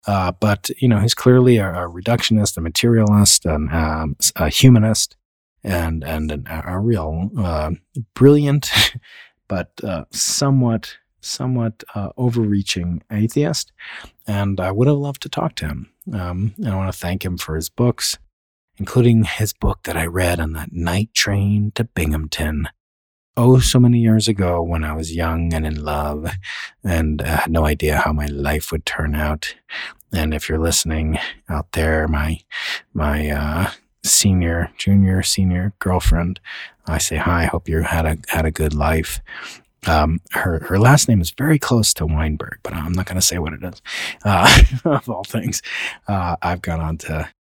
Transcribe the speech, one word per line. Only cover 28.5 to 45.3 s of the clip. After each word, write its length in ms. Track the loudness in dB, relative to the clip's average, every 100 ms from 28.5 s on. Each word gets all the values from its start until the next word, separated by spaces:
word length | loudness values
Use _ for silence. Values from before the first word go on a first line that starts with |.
| -4 -4
would 160 | -8 -6
turn 300 | -6 -4 -2
out. 380 | -2 -4 -8 -14 _ -14 -14 -18 _
And 200 | -2 -2
if 160 | -4 -4
you're 100 | -2
listening 600 | 0 0 -2 -2 -2 -4 -6 -14 -8
out 240 | -8 -6
there, 360 | -2 0 0 0
my, 300 | -2 -2 -4 _ -12 -8 -10 _
my, 340 | -4 -2 -2 -2
uh, 420 | -2 -4 -2 -4 -6 _ _
senior, 680 | 0 2 4 2 0 -2 -4 -4
junior, 440 | 2 4 4 2
senior 520 | 0 0 0 0 -4 -4
girlfriend, 600 | -2 2 4 2 0 -6 -12 -16 -16 _ -6
I 100 | -4
say 200 | -2 -2
hi. 280 | 0 0
Hope 240 | 0 -2 -2
you 140 | -2
had 240 | 0 0 0
a, 100 | -2 -4
had 180 | -2 -2
a 60 |
good 200 | 0 -2
life. 480 | 0 0 0 -2 -8 -12 -18 -18 -20 _ _ 0
Um, 340 | 2 2 0 _
her, 280 | -4 -2 -4
her 180 | 0 4
last 300 | 6 6 4
name 120 | 2
is 120 | 0
very 260 | -4 0 0
close 340 | 2 2 2
to 120 | -2 -2
Weinberg, 540 | -2 -2 -4 -8 -12
but 100 | -10
I'm 200 | -8 -4
not 120 | -4
gonna 160 | -2 -2
say 180 | -2 -2
what 140 | -6
it 100 | -8
is. 200 | -12 -14 -14 -10 -10 -4
Uh, 380 | 0 6 8 8 8
<laughs> 120 | 6
of 260 | 0 -2 -2
all 140 | -10
things, 360 | -6